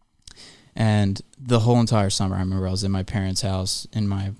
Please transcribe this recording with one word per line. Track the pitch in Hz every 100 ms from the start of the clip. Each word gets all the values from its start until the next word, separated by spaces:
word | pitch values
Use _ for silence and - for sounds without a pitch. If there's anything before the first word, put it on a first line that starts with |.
| _ _ - - - - _
And | - 110 107 98 98 - -
the | 127 117
whole | 117 120
entire | 113 110 98
summer, | - 95 95
I |
remember | 92 95 92
I |
was | 95
in | 98
my | 95
parents' | 95 104 95 92
house, | 98 95 92 - -
in | 113 101
my | 98 98